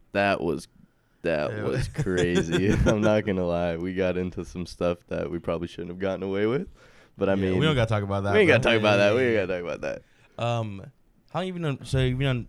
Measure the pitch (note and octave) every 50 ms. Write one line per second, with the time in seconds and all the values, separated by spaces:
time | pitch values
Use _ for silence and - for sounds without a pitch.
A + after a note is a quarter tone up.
0 | _ _ - G2 G2+ G2+ F#2+ - C#2+ F2 D2+ - - - _ - - _ _ _
1 | _ _ _ _ - E2+ D#2+ D2+ D2+ A#2+ A2 G#2+ G#2 C3 C3+ C3 - - - -
2 | C#3+ F#2+ F#2 F2+ F2+ F2 F2 F#2 E2 E2 F2 F2+ F#2 G#2 - - - - A2+ G#2
3 | G#2+ A2+ G#2+ G#2+ G2+ G#2+ F#2+ F#2 F2+ F2 E2+ F2 F2 F2 E2 E2 F2 F#2 F#2 F#2
4 | F#2 F2+ F2 F2+ F#2 F#2 - G2 E2+ - - F2+ F2 - - - F2+ F2 F2 -
5 | _ - F2 E2+ E2+ D#2 E2 E2+ - - E2+ E2 F2 F2 - - F2 F2 F2 F2+
6 | G2 F#2+ F#2+ E2+ F#2+ G2 F#2+ G2 G#2 A2 B2 D3 F#3+ - - - - - - -
7 | - _ _ - G2+ F#2+ G2 G2 F#2+ F#2 F#2+ - C#3+ D#3 D3+ B2 A#2 A2+ A2+ G#2
8 | G2+ G2 G2 G2+ G2 G2+ G3 G#3+ G#3 D#3+ C3+ A2+ - A#2+ A#2 A2 G#2+ G#2+ G#2 G2+
9 | G2+ G2+ G#2+ B2+ C3 A#2+ A2+ G#2 F#2 F2+ F#2 F2 F2 D#2+ C#2 - - C#2 A#1+ -
10 | - _ _ _ _ _ _ - A#2 A#2+ A#2 A#2 A2+ G#2+ G2 G2 F#2+ C#3+ - _
11 | _ _ _ _ _ _ - D#3 F#3+ F#3 F#3 F3 E3 D3+ C3+ A#2+ B2 A#2 - C3
12 | C3 B2+ B2+ B2+ C#3 C3+ B2+ A#2+ A2